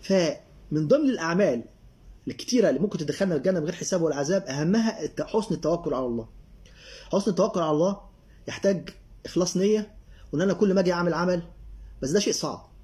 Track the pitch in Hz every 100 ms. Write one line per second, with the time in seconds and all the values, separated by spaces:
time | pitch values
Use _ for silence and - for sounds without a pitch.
0 | - 190 165 - - - - 151 151 277
1 | 285 208 165 170 190 120 110 - - _
2 | - - - - - 247 190 135 196 175
3 | 147 143 196 156 180 185 151 180 - 185
4 | 165 151 208 190 190 151 156 220 226 -
5 | 151 - 190 214 214 156 151 165 156 127
6 | 127 117 113 - - - - - - -
7 | - 180 202 180 202 190 160 151 180 196
8 | - - - - - - 196 190 - -
9 | - - - 165 175 180 196 214 214 -
10 | - - - 143 190 175 208 190 185 175
11 | 175 160 180 180 170 - - - - -
12 | 131 190 202 160 156 113 - -